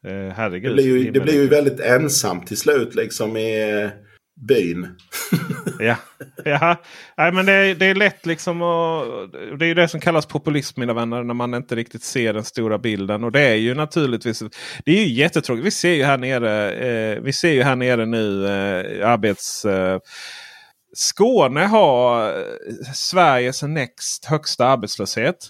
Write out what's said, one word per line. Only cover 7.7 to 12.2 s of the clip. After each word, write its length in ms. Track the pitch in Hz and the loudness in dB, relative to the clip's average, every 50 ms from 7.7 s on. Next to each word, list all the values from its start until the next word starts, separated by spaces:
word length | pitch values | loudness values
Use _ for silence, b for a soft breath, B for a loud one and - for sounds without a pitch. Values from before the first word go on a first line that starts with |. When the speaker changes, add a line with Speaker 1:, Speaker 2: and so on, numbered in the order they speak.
| 185 | 2
Speaker 1:
det 100 | 156 190 | 2 2
är 100 | 190 190 | 2 4
lätt 300 | 190 208 196 - - - | 4 2 2 2 -2 -4
liksom 360 | 165 165 156 - 185 170 170 | -4 -4 -4 -2 -4 -4 -2
att... 680 | 170 170 170 170 170 165 165 160 135 117 123 - 95 92 | -2 0 0 0 0 0 0 -2 -4 -6 -8 -10 -12 -12
det 340 | - 65 90 110 135 139 165 | -14 -14 -12 -12 -4 -2 0
är 20 | |
ju 60 | 165 165 | 2 4
det 140 | 170 170 | 4 2
som 120 | 165 - 156 | 2 0 -2
kallas 260 | - 175 165 156 147 | 0 2 2 2 0
populism, 540 | - - 147 - 160 147 147 131 - - - | 0 -8 -4 -2 -2 -2 -2 -4 -4 -8 -6
mina 140 | 123 120 113 | -4 -2 -2
vänner, 300 | 117 117 117 117 123 120 | -2 -2 -2 -4 -6 -4
när 100 | 120 120 | -4 -4
man 200 | 120 120 120 123 | -4 -4 -4 -4
inte 220 | 120 123 - 120 | -6 -6 -4 -6
riktigt 280 | 113 117 117 - 110 - | -6 -6 -6 -10 -14 -12
ser 300 | - - 135 | -6 -4 -2